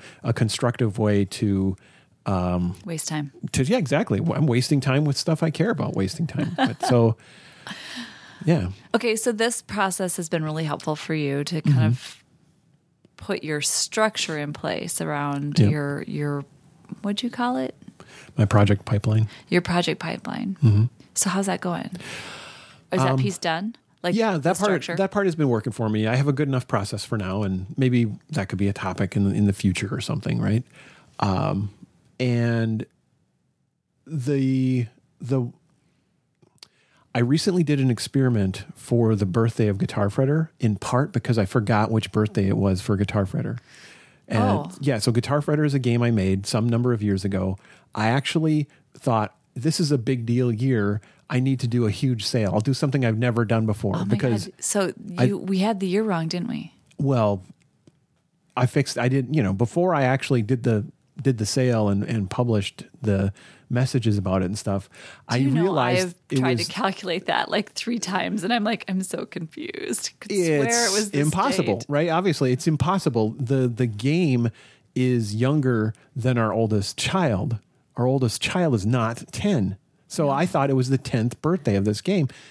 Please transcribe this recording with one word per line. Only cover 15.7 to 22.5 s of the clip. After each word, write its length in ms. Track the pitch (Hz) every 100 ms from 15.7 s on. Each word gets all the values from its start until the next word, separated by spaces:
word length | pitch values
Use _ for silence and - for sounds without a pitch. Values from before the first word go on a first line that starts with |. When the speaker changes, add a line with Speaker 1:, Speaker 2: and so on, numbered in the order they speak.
Speaker 2:
your, 320 | 151 143 143
your, 420 | - 147 147 143 143 _ _ _ - -
what'd 220 | 202 208
you 60 | 240
call 260 | - 247 262
it? 160 | 262 - - - - - - -
Speaker 1:
My 80 | 104
project 380 | 107 104 104 -
pipeline. 440 | 104 110 110 107 - -
Speaker 2:
Your 140 | 175
project 380 | 180 175 170 -
pipeline. 580 | 160 - - - 190 190
Speaker 1:
Mm-hmm. 220 | 120 101 117 - - -
Speaker 2:
So 140 | 190
how's 160 | 185 196
that 160 | 175
going? 280 | 180 170 - 180 - - - - -